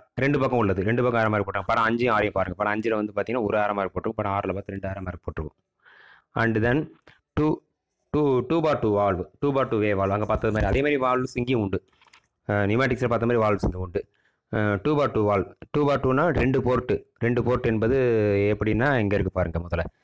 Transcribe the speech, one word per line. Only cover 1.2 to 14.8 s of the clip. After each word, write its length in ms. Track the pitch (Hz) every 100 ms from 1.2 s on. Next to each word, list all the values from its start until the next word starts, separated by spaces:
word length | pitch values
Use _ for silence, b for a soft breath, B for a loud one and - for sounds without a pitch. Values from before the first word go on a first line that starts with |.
ஆரோ 100 | 110
மார்க் 160 | 104 98
போட்டாங்க. 200 | 101 95
படம் 180 | 117
அஞ்சையும் 300 | 113 117 123
ஆறையும் 180 | 107 104
பாருங்க. 240 | 95 92 90
படம் 160 | 104
அஞ்சுல 220 | 104 113
வந்து 180 | 110 107
பார்த்தீங்கன்னா 320 | 101 101 123
ஒரு 120 | 104 107
ஆரோ 160 | 104
மார்க் 180 | 104 95
போட்டிருக்கும், 280 | - 110 110
படம் 120 | 101
ஆறுல 200 | 98 101
பார்த்து 220 | 92 -
ரெண்டு 140 | 95 95
ஆரோ 140 | 95
மார்க் 220 | 92 85
போட்டிருக்கும். 340 | - - 78 _ _ _ B B B B B
And 220 | - 113 110
then 220 | 117 135 156 - b b _
two, 180 | - 156 156 _ _ _ _ _
two, 120 | 147 147 127
two 180 | 123 165
bar 140 | 156
two 180 | 139 113
valve, 300 | 101 101 90 87 -
two 140 | 143
bar 120 | 135
two 140 | 120 113
way 140 | 107
valve, 200 | 98 98
அங்க 140 | 101 104
பார்த்தது 260 | 110 110
மாதிரி 160 | 107 104
அதே 120 | 107
மாதிரி 180 | 143 147
வால்வ்ஸ் 340 | 127 127 127
இங்கேயும் 280 | 123 120 127
உண்டு. 160 | 101 92 _ b b b b _ -
அஹ், 180 | 104 101
நியூமேட்டிக்ஸ்ல 420 | 113 131 123 123
பார்த்த 180 | 117 117
மாதிரி 160 | 120
வால்வ்ஸ் 220 | 107 101
இங்க 140 | - 90
உண்டு. 220 | 92 90 - _ _ _ -
அஹ், 240 | 113 107
two 180 | 101